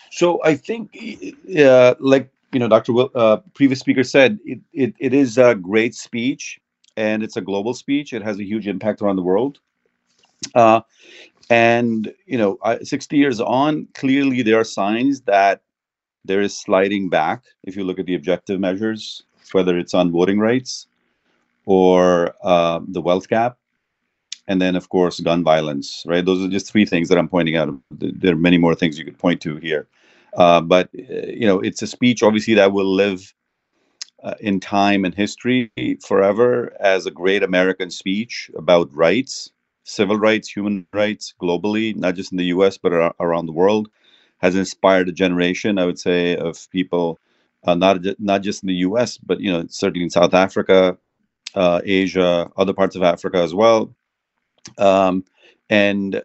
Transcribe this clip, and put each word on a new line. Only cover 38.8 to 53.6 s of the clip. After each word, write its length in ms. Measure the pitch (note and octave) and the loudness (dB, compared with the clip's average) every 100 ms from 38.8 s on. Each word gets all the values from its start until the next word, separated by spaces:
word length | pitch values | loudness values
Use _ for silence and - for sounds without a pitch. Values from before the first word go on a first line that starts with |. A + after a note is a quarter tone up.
| C#2+ | 2
rights, 560 | C#2+ E2 A2+ C3+ - - _ _ _ | 0 2 2 -4 -12 -16 _ _ _
civil 340 | - - G2 G#2+ | -14 -4 -2 2
rights, 300 | G#2+ A2 - | 2 0 -4
human 380 | G2+ G#2 G2 F2 | -8 -6 -6 -8
rights 420 | G2+ G#2 G#2+ - - | -4 -4 -4 -14 -8
globally, 540 | F2+ F2 G#2 G#2+ A2 F2+ | -4 -2 -2 -4 -4 -4
not 180 | F2 | -4
just 180 | F2+ F#2 | -4 -8
in 60 | F2+ | -4
the 80 | F2+ | -2
U 180 | F2 | 2
S, 140 | G2 - | 2 0
but 140 | F2+ | -2
ar-, 220 | E2+ E2+ - | 0 -2 -2
around 260 | E2+ E2+ E2 | -4 -4 -4
the 60 | |
world, 380 | D#2 F#2+ G#2+ G#2+ _ _ _ _ - | 0 0 0 -4 _ _ _ _ -4
has 180 | F#2 F#2+ | 0 0
inspired 520 | F2+ - F#2+ F#2+ F#2 | -4 0 2 4 0
a 40 | |
generation, 640 | F2+ F#2 F2+ F2 F2+ A2+ G2 | 0 0 0 -2 -2 -4 -2
I 60 | |
would 140 | F2+ F2 | -2 -2
say, 380 | F#2+ F2+ F2 D#2+ | -2 0 0 -2
of 340 | E2 D#2 - | -4 -8 -8
people, 480 | F#2 - F2 E2+ E2 _ _ _ _ | -6 -2 -2 -2 -6 _ _ _ _
uh, 100 | F2+ | -2
not 260 | F2 F#2+ F#2+ | 2 2 2
ju-, 140 | F#2 - | -2 -6
not 240 | G#2 G2 | -2 -2
just 200 | G2 G#2 | -2 -8
in 40 | F#2+ | -4
the 80 | F2+ | -2
U 220 | F#2 A2+ | 0 0
S, 200 | A2+ - | -4 -6
but, 220 | - F2 | -6 -4
you 120 | G2 | -2
know, 140 | E2+ E2 | -4 -6
certainly 360 | - G2 E2+ | -4 -4 -2
in 60 | E2 | -2
South 240 | F2 E2+ | 2 4
Africa, 640 | F#2 F#2+ G#2+ G2 F#2+ F#2 F#2 _ _ _ _ - | 4 2 -2 4 4 4 0 _ _ _ _ -12
uh, 260 | F#2+ F2+ F2 | -2 0 0
Asia, 640 | G2+ F#2+ F#2+ F#2 F2+ F2 E2+ - | 0 0 0 0 0 0 -4 -2
other 160 | F#2+ | -2
parts 240 | G2 F#2+ F#2 | 0 -2 2
of 60 | |
Africa 360 | F2 F2 F#2+ F#2 | 0 0 -2 -2
as 160 | E2 | -2
well. 400 | F2+ | 2